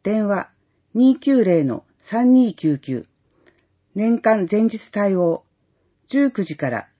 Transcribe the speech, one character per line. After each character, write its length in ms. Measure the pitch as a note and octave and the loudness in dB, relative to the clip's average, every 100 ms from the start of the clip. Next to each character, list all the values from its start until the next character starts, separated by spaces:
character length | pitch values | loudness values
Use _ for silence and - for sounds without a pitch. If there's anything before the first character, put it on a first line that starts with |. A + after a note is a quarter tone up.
電 240 | G3 A3 G#3 | -4 -2 -2
話 240 | G3 - _ _ _ _ | -4 -6 _ _ _ _
二 220 | A3 C4 B3+ | 2 2 2
九 240 | - C4 | 2 2
零 200 | F#3 E3+ | 4 2
の 200 | C#3 A2+ - _ | 0 -4 -10 _
三 320 | - A3+ B3 | -6 0 4
二 220 | B3+ A#3+ | 4 2
九 240 | - D#3 C#3+ | 0 -2 -2
九。 280 | C#3 B2+ - _ _ _ _ _ _ _ _ | -6 -10 -10 _ _ _ _ _ _ _ _
年 240 | G3 A3 A#3 | -4 -2 0
間 300 | A3+ A3 F3 | 2 0 0
前 120 | G#3 | 0
日 280 | A3 A3 - | -2 -4 -8
対 260 | G#3 G3+ F#3+ | -4 -2 0
応、 280 | E3+ E3 _ _ _ _ _ _ - | -2 -4 _ _ _ _ _ _ -6
十 220 | C4+ C#4 | -2 -2
九 120 | A#3 | -2
時 140 | F#3 D3 | -8 -6
か 140 | C3+ | -6
ら 180 | A2+ - | -6 -10